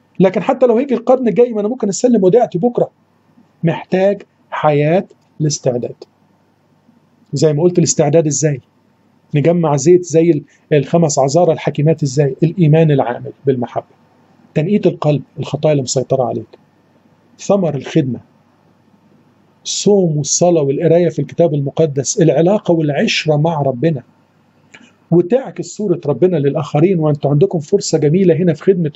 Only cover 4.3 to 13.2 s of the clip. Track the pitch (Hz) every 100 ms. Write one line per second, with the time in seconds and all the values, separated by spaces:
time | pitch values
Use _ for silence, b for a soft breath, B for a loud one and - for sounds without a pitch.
4.3 | _ - - 151 147 147 175 185 _ _
5.3 | - 151 147 135 120 120 131 - _ _
6.3 | _ _ _ _ _ _ _ _ _ -
7.3 | 139 156 151 175 175 156 - 147 160 156
8.3 | 131 151 131 _ _ _ _ _ _ _
9.3 | 147 147 175 160 143 135 180 175 156 170
10.3 | 151 - b b 151 139 165 165 143 135
11.3 | 151 170 147 - 143 147 160 143 123 143
12.3 | - 160 170 156 156 160 139 117 127